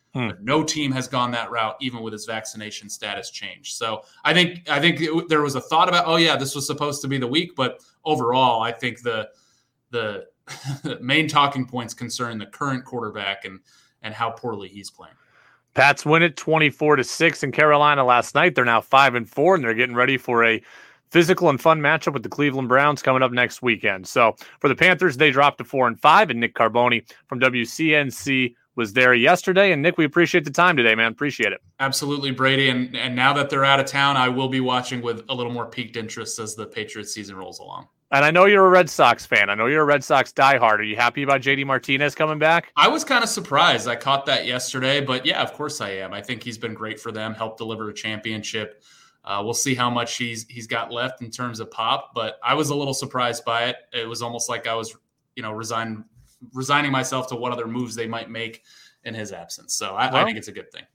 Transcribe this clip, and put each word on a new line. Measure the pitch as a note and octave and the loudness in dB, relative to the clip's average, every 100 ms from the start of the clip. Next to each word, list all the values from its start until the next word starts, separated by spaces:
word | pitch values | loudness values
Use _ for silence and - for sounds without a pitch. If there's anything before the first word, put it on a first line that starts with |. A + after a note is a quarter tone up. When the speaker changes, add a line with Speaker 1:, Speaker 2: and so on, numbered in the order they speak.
| _ | _
Speaker 1:
Hmm. | C3 A#2 | -6 -6
Speaker 2:
But | F2+ | -6
no | G#2+ D3+ | -2 0
team | D#3 D#3 C#3+ | 0 -4 -2
has | C3 B2 | -4 -4
gone | B2+ B2 | -2 -2
that | A#2+ G2+ | -2 -6
route, | A#2 A2 - | -4 -4 -4
even | C3 A#2+ | -8 -8
with | A2+ | -10
his | G#2+ A#2 | -10 -8
vaccination | A2 G#2+ A2 G#2+ - G2+ | -8 -8 -12 -14 -14 -16
status | - G#2 G2 F#2 | -12 -10 -10 -12
change. | - G2+ F2 - | -14 -16 -16 -14
So | - A2+ G#2+ - _ | -8 -6 -6 -10 _
I | D3 | 0
think, | E3+ F3 F3 - | 2 0 -4 -4
I | C#3+ | 0
think | E3+ C#3 | 0 0
it | D#3 | -2
w-, | E3 E3+ | -2 0
there | D#3 | 0
was | D3 B2+ | 0 -4
a | |
thought | - D#3+ F3+ | -2 0 2
about, | F3 E3 | 2 2
"Oh, | E3 | 2
yeah, | E3 C3+ | 2 2
this | C3+ D3 | -2 -6
was | C3+ | -6
supposed | C#3 D3 C#3 | -4 -4 -6
to | C3+ | -6
be | C#3 | -4
the | A#2+ | -2
week." | D3+ F3 - | -2 -4 -4
But | B2+ - _ _ D#3+ | -4 -4 _ _ -4
overall, | D3 A#2+ B2+ B2+ A#2 | -2 2 4 4 2
I | A2+ | -2
think | A#2 B2+ A2 | -4 -8 -6
the, | A#2+ A2 G#2 _ _ _ _ _ _ | -6 -4 -6 _ _ _ _ _ _
the | A#2+ A2 G2 - _ - - | -6 -6 -8 -14 _ -20 -16
<laughs> | C#3 C3+ D3 A#2+ | -10 -10 -8 -8
main | B2 D3 D#3 | 0 0 2
talking | D3+ C#3+ C3+ B2 | 2 2 0 -6
points | B2 A2 | -6 -10
concern | - A#2+ - A#2+ A2 | -10 -12 -8 -8 -8
the | G2 | -12
current | - C#3+ B2+ B2 | -8 -6 -6 -8
quarterback | B2 G#2+ G#2+ G2 G2 | -10 -10 -8 -8 -8
and, | G2+ F#2+ _ _ _ _ | -10 -18 _ _ _ _
and | A2 | -14
how | G#2+ A#2 | -6 -6
poorly | A#2 B2 G#2 F#2+ | -6 -10 -10 -12
he's | G2+ F#2+ | -16 -18
playing. | _ D#2+ _ _ _ _ _ _ | _ -20 _ _ _ _ _ _
Speaker 1:
Pats | - C#3 C3+ D3+ | 4 4 4 2
win | D#3+ | 4
it | E3+ C#3+ | 2 0
twenty-four | - D#3+ D3+ - D3+ C#3+ | -2 2 2 2 2 4
to | |
six | B2 - E3 D#3 | 2 0 0 0
in | C#3 | -6
Carolina | B2 D3+ D3 D3 C#3+ B2+ | 2 4 6 4 4 4
last | A#2+ - | 4 4
night. | C#3 F3 C3+ | 2 2 2
They're | |
now | B2 A2+ | 4 2
five | - C3+ C#3 | 4 6 6
and | A#2+ G#2+ | 2 -6
four, | - D#3+ F#3+ | 0 2 4
and | |
they're | A#2+ | 2
getting | A2+ B2 A#2+ | 0 0 2
ready | B2+ C3 | 2 0
for | - A#2 A#2 | 0 2 4
a | A2 - - - _ _ | 2 -4 -20 -20 _ _
physical | E3 E3 F#3 E3+ | 4 4 4 4
and | C3+ | 4
fun | E3 D#3+ | 2 2
matchup | D3 D#3 - | 2 0 0
with | C#3 | -4
the | G#2+ | -8
Cleveland | - D3 C3+ B2+ | -2 -2 0 2
Browns | C3 D3 C#3 | 4 4 2
coming | - C3 | 0 2
up | C3 | 2
next | B2 A#2+ - | 0 -2 -2
weekend. | B2 G#2+ G#2+ F#2+ F#2 | -2 0 -2 -4 -4
So | B2+ A#2 - - - | 2 2 2 -12 -2
for | C#3+ | -2
the | B2+ | 2
Panthers, | F3+ F3+ F#3 B2+ | 2 4 0 2
they | D3+ | 2
dropped | C3 C#3+ - | 4 2 2
to | |
four | C3 C#3 A#2+ | -6 0 0
and | A2+ | 2
five, | D3+ F3+ G3+ | 6 6 4
and | A#2 | 0
Nick | A#2 - | -2 2
Carboni | A2+ A#2 B2 A#2 - - - | 2 4 2 2 -4 -20 -12
from | B2 | 0
W | C3 B2+ | 0 0
C | A2+ - D#3+ | -6 -2 0
N | D3+ C#3 | 2 0
C | - C#3 C3+ B2 _ _ - | -6 -2 0 0 _ _ -6
was | A2 | -2
there | A2 B2+ | 4 6
yesterday. | B2 C3 F3+ - F#3 G3+ | 6 4 4 2 2 4
And | D3+ | 4
Nick, | D#3+ E3+ | 0 2
we | D3+ | 0
appreciate | E3+ E3 F3+ D3 | 2 2 2 -2
the | |
time | C3+ F3+ D3+ | 2 4 4
today, | A#2 | 4
man. | A2 A2+ | 4 2
Appreciate | A2+ D3 - G#2 | 0 -6 -2 -4
it. | F#2 _ - | -4 _ -6
Speaker 2:
Absolutely, | C3+ C3+ C#3+ C#3+ C#3 | -4 -2 -4 -4 -4
Brady. | B2+ C3 C3+ C3+ | 0 0 2 2
And, | B2 B2 B2 | 0 -2 -6
and | B2 B2 | -6 2
now | C3+ | 2
that | C#3+ C#3 | 2 0
they're | C#3 C#3 | 0 4
out | C3+ | 4
of | C3+ | 2
town, | C#3 C#3 C3+ | 0 2 2
I | B2+ | 2
will | B2 C3 | 0 -2
be | C3 | -2
watching | B2+ B2 B2 B2 | 0 -2 -2 -8
with | A#2+ A2+ A2+ | -6 -8 -8
a | |
little | C3 A#2+ | -8 -6
more | A#2+ A2+ | -6 -10
piqued | - A2 A#2 | -10 -10 -10
interest | A2 - G#2+ - | -10 -10 -10 -10
as | G#2+ A2 | -10 -10
the | G#2 | -12
Patriots | - G#2 A2+ G2+ | -10 -12 -12 -12
season | - G2 F#2+ | -12 -14 -14
rolls | F2+ F2 | -16 -16
along. | F#2 F2 - _ - | -18 -18 -18 _ 0
Speaker 1:
And | C#3 | 2
I | D3 | 4
know | E3+ G3+ | 6 6
you're | G3+ F#3+ | 8 8
a | |
Red | F3+ E3+ | 6 4
Sox | - B2+ A2+ - | 4 4 4 2
fan. | A2+ G2+ | 2 2
I | G#2 | 2
know | A#2 | 2
you're | D3+ | 2
a | D3 | 2
Red | C#3+ | 2
Sox | - C#3+ B2 | 2 2 2
diehard. | - C#3 C3+ A#2 G#2+ | 4 4 6 4 2
Are | |
you | G#2+ G#2+ | 0 0
happy | A#2+ C3 | 0 0
about | C#3 C#3 | 0 0
J | C3 C#3 | 2 -2
D | |
Martinez | C#3 C3 C3+ C3+ C#3+ - | 0 -2 -2 -2 -2 -2
coming | D#3 D3+ | -2 2
back? | D#3 E3+ - - | 2 2 0 2
Speaker 2:
I | F#3 | 4
was | D#4 | 4
kinda | - B3+ A3+ | 0 0 0
surprised. | G3+ - C#3 E3+ A#2+ A#2 | -4 -2 2 4 2 -2
I | A#2 | -4
caught | C#3 C#3 C#3+ | 0 -2 0
that | B2+ A#2 | -2 -2
yesterday, | B2 - C3 C3 C#3+ | -6 -4 -4 -2 0
but | C3 B2+ C#3+ | 0 -2 -2
yeah, | F3+ | -2
of | B2+ | -4
course | - D3 - | -4 -10 -8
I | G#2 | -8
am. | F#2+ F#2+ | -8 -10
I | G2+ | -12
think | G#2+ A#2 | -10 -10
he's | B2 A2 | -10 -10
been | A#2 | -10
great | G#2+ A2 G#2+ | -8 -10 -10
for | A#2 | -10
them, | A2 A2 | -8 -8
helped | A2 A2+ - | -8 -8 -8
deliver | A2+ G#2+ G#2+ | -10 -8 -10
a | |
championship. | G2+ A2 G#2+ A2+ A2 G#2 A2 G#2+ - _ _ _ _ - | -10 -10 -8 -8 -8 -8 -8 -8 -12 _ _ _ _ -8
Uh, | G2+ | -6
we'll | G#2+ | -4
see | A#2 C#3 B2 | -4 -2 0
how | B2 | 0
much | A#2+ A#2 - | -2 -4 -6
he's, | A#2+ A2+ A2+ | -8 -8 -14
he's | B2 A2+ | -16 -8
got | A#2+ A2+ | -8 -6
left | A#2 B2+ B2+ | -6 -8 -8
in | A2+ | -16
terms | - B2 A2 | -10 -10 -8
of | A2 | -12
pop, | - A2+ C3+ - A#2 | -6 -2 -2 -4 -6
but | A2 - | -6 -6
I | A#2+ | -2
was | C#3+ C#3+ | 0 0
a | C#3+ | -2
little | C#3 | -4
surprised | C3 C3+ B2+ A#2+ A#2 | -6 -6 -2 -2 -4
by | - A#2 B2 | -4 -2 -2
it. | B2+ _ | -4 _
It | B2 A2+ | -8 -8
was | A#2 | -8
almost | A#2 A#2+ - | -8 -8 -6
like | A#2 A#2 | -6 -4
I | |
was, | A2+ A2 - _ _ _ - | -6 -6 -14 _ _ _ -14
you | |
know, | A2 | -10
resign-, | G#2+ A2 A2+ A2+ A2 - _ _ _ - | -10 -6 -6 -6 -10 -14 _ _ _ -18
resigning | B2+ C3 C#3+ C#3+ | -10 0 0 2
myself | C3+ B2+ C3 C3 | -2 -2 -4 -6
to | A#2+ | -6
what | B2 | -6
other | A#2+ A2+ | -6 -6
moves | B2 A#2+ | -6 -6
they | A2 A2+ | -6 -8
might | A#2 A2+ | -8 -10
make | A2+ A2+ A2+ _ - _ _ | -10 -10 -12 _ -20 _ _
in | A2+ | -14
his | A2+ G#2 | -10 -10
absence. | F2+ E2 - - | -12 -16 -18 -8
So | - G2+ F#2+ | -6 -6 -2
I, | B2+ | 0
I | |
Speaker 1:
Well, | C3 G#3 | 2 0
Speaker 2:
think | G#3+ | -2
it's | G#2 | -12
a | |
good | G2 - | -16 -18
thing. | - - | -20 -20